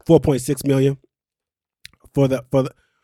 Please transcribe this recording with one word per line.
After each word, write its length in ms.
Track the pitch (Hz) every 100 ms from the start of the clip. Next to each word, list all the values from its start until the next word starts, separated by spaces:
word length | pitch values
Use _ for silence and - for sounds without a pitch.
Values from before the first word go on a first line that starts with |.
| -
four 140 | 165
point 220 | 143 131
six 220 | 127 143
million 340 | 139 135 135 139 _ _ _ _ _ _ _ _ - _ _
for 140 | - 135
the, 180 | 127 123
for 120 | 135
the, 80 | 131 - _ _